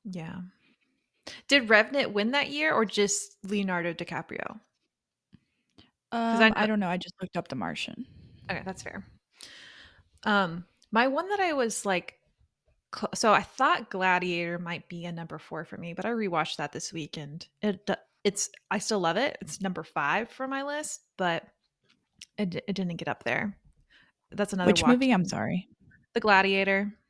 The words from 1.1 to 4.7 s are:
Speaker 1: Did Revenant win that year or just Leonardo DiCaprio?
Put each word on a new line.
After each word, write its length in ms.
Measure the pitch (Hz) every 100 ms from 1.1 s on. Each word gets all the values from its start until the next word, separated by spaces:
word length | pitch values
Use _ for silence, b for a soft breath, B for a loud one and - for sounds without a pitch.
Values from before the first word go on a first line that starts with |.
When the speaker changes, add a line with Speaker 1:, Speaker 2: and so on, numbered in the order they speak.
| _ B B -
Speaker 1:
Did 200 | 277 220
Revenant 440 | 214 214 277 -
win 180 | 208 214
that 180 | 285 285
year 240 | 285 311
or 140 | 302 214
just 500 | - 202 - - _
Leonardo 480 | 190 202 190 175 170
DiCaprio? 680 | 165 170 160 - - - 220 _